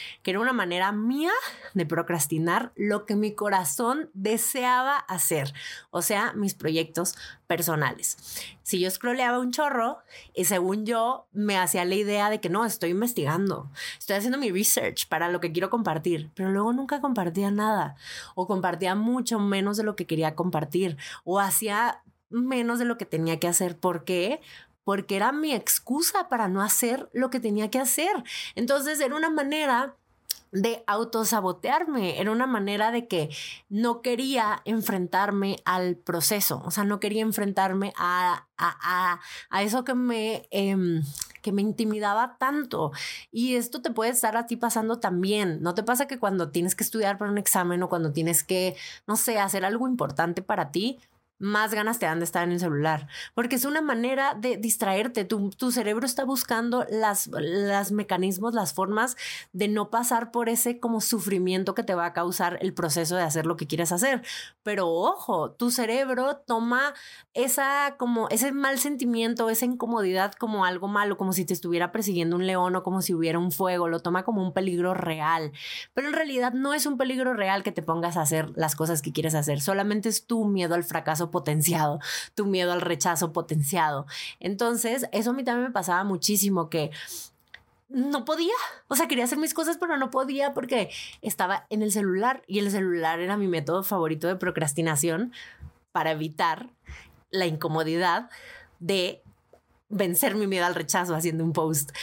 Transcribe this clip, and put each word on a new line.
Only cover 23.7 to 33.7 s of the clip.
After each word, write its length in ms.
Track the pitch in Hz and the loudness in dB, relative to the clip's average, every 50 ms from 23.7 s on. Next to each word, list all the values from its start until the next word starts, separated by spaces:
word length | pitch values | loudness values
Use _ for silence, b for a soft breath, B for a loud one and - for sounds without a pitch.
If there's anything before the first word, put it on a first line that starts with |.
| 175 - | 0 0
¿Por 260 | - 185 170 165 165 | 0 0 0 0 -2
qué? 360 | - 185 180 175 208 277 311 B B B B B B B _ _ | -2 0 0 0 0 -2 -4 B B B B B B B _ _
Porque 320 | - 196 202 - - 196 | -2 0 0 0 -2 0
era 160 | 196 208 240 269 | 2 2 2 2
mi 200 | 294 311 311 277 | 2 0 0 0
excusa 760 | 214 - - - - - - 247 285 339 - - 403 349 349 | 0 0 0 0 0 0 -2 -2 0 0 0 0 0 0 0
para 200 | 269 233 220 190 | 0 0 0 2
no 140 | 185 196 196 | 2 2 2
hacer 460 | 214 208 - - 240 233 269 - - - | 2 2 2 2 0 0 -2 -4 -6 -2
lo 180 | 240 247 240 | -2 -2 0
que 100 | 254 254 | 0 -2
tenía 300 | 240 226 208 208 214 208 | -2 0 0 0 0 0
que 80 | - 254 | 0 0
hacer. 440 | 269 247 - - 302 370 415 302 B B B B B B B | 0 0 0 2 2 0 0 -2 B B B B B B B
Entonces 460 | - 233 240 277 285 269 294 311 294 | -2 0 2 2 2 2 0 0 0
era 160 | 302 247 285 | 0 0 0
una 140 | 302 320 330 | 0 0 0
manera 640 | 320 302 285 277 294 311 311 277 254 233 262 277 - _ _ _ _ _ _ - - - - _ - | 2 0 0 0 0 0 2 2 2 2 0 -2 -6 _ _ _ _ _ _ -10 -10 -10 -10 _ -2
de 300 | 190 196 226 226 226 - | 0 0 0 0 -2 -2
autosabotearme, 1300 | - 208 208 226 226 233 226 220 214 233 214 190 185 180 180 - - 269 320 349 320 294 254 202 180 151 - | -2 0 0 0 -2 -2 0 0 2 2 2 2 0 -2 -2 -2 0 0 0 0 0 -2 0 0 0 0 -2
era 120 | 190 208 220 | 0 0 0
una 140 | 233 254 | 0 0
manera 440 | 262 254 214 196 196 202 208 214 226 | 0 0 0 0 0 0 0 0 0
de 160 | 233 240 233 | 0 0 -2
que 240 | 233 - 175 151 151 147 B B B B B B | -2 -2 -2 -2 -2 -4 B B B B B B
no 340 | - | -6